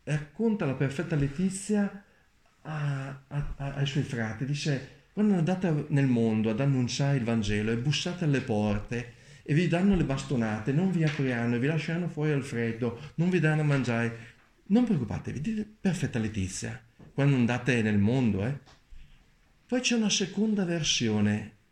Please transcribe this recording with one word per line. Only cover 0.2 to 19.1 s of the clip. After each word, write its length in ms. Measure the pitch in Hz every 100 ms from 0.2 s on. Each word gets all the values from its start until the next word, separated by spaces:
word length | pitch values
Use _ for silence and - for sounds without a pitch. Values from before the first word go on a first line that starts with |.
| 147 - 226 202 156
la 80 |
perfetta 420 | 131 135 156 160 151
letizia 880 | 139 - 185 190 - 208 202 - - _ _ _ _ _
a, 460 | - 151 147 135 135 135 -
a, 280 | 143 147 -
a, 180 | 139
ai 120 | 139 139
suoi 180 | 151
frati. 400 | 123 120 110 110
Dice: 600 | 135 143 160 123 - - _
"Quando 220 | - 214
andate 520 | 185 160 185 185 147 -
nel 180 | 143 135
mondo 440 | 117 113 110 110
ad 100 | 107
annunciare 560 | 139 131 120 - 139 139
il 80 |
Vangelo 480 | 113 117 104 104 107
e 40 | 120
bussate 480 | 139 147 180 180
alle 160 | 156 131
porte 720 | 127 107 104 101 - 120 123 - - -
e 120 | -
vi 120 | 151 175
danno 300 | 170 196 185
le 80 |
bastonate, 680 | 139 135 - 131 110 110 139
non 200 | 139 190
vi 100 | 170
apriranno 540 | 156 147 135 120 117 120
e 20 |
vi 80 | 139
lasceranno 420 | 156 151 165 175
fuori 220 | 147 151
al 140 | 143
freddo, 560 | - 117 117 113 120 - - -
non 140 | 175
vi 100 | 180
danno 220 | 156 156
a 20 |
mangiare, 540 | 151 139 120 117 117 117 - - _ _ -
non 180 | 214
preoccupatevi, 560 | 240 165 107 92 - 117
dite 260 | 185 220 - -
perfetta 380 | 190 165 135 123
letizia, 640 | 107 101 92 - 113 113 - _ -
quando 220 | - 139 135
andate 460 | 117 120 135 120
nel 160 | 107 104
mondo, 460 | 101 131 120 95
eh." 140 | 110 143 - - - - -